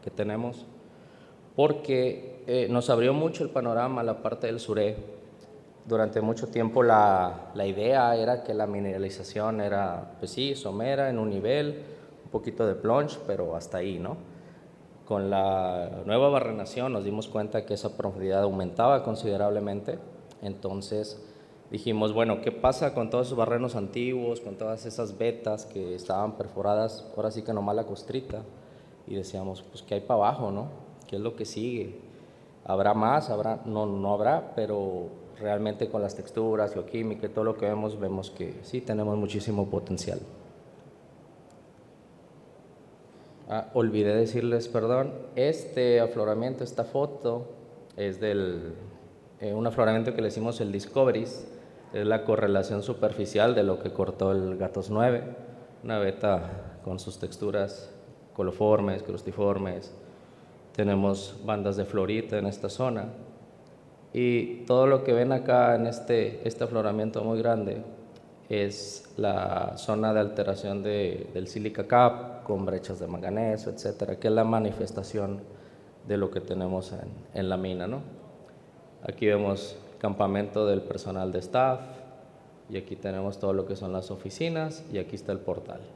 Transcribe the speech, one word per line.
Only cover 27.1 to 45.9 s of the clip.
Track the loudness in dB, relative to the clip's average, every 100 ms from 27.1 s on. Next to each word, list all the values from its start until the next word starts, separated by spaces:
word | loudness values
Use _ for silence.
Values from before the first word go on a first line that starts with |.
| -4
ahora | -4
sí | -4
que | -4
nomás | -2 0 0
la |
costrita? | -2 -6 -6 -8 -6 -10 -10 -18 -20 -20 -20 -20 -8
Y |
decíamos, | -6 -6 -6 -6 -8
pues, | -12 -20
¿qué | -4
hay | -4
para | 2 4
abajo, | 4 2 -2
no? | -4 -6 -10 -18 -20 -10
¿Qué | -6
es |
lo | -4 -6
que | -8
sigue? | -6 -4 -4 -6 -10 -18 -20 -20 -20 -20 -20
¿Habrá | -2 2 4 4
más? | 4 4 2
¿Habrá? | -2 0 -2 -2
No, | -2 -2
no | 0 0 2
habrá, | 4 2 0 -4
pero | -2 0 -2 -4 -6 -12 -18 -8
realmente | -2 0 0 -2 -2
con | 0
las | -2 -4
texturas, | -8 -2 0 2 2
geoquímica | -2 -6 -4 -4 -4 -4
y |
todo | 0
lo | 0 2
que | 0
vemos, | 0 -2 -4
vemos | -4 -4 -6
que | -8 -10 -10
sí | -8 -8
tenemos | -2 -2 0 0
muchísimo | -2 -2 -2 -2 0
potencial. | -2 -2 -6 -4 -6 -8 -18 -20 -20 -20 -20 -20 -20 -20 -20 -20 -20 -20 -20 -20 -20 -20 -20 -20 -20 -20 -20 -20 -20 -20 -20 -20 -20 -20 -20 -20 -20 -6
Ah, | -6 0
olvidé | 2 2 4 4 4
decirles, | 4 2 0 0 0
perdón, | 0 2 2 0 -4 -8 0
este | 2 2 -4 2 6